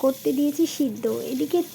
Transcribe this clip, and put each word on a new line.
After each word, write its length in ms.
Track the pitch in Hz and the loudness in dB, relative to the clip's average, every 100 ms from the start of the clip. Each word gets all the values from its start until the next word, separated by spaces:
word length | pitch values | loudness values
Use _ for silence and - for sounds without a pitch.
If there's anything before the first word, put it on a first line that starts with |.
করতে 280 | 269 269 294 277 | 0 0 0 2
দিয়েছি 260 | 285 285 330 - | 2 2 0 0
সিদ্ধ। 280 | 269 214 226 233 - | -2 0 -2 -2 -4
এদিকে 260 | 254 294 349 339 | -4 0 0 0